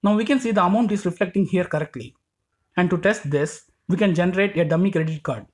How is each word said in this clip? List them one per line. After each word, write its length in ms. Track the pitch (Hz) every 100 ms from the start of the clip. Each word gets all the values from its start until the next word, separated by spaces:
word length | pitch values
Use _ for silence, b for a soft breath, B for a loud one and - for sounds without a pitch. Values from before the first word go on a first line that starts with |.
Now 120 | 202 214
we 80 |
can 160 | 226 277
see 120 | 247
the 120 | 208
amount 280 | 180 208 233
is 140 | 208 180
reflecting 420 | 170 190 196 185
here 180 | 175 175
correctly. 500 | 151 151 127 120 _ _ _ _ _ _ -
And 120 | 180
to 60 | 175
test 300 | 190 214 143
this, 340 | 143 151 - _ _ -
we 80 | 175
can 160 | 208
generate 440 | 170 175 185 202 196
a 80 | 160
dummy 260 | 165 190
credit 320 | 185 160 156
card. 220 | - 120 -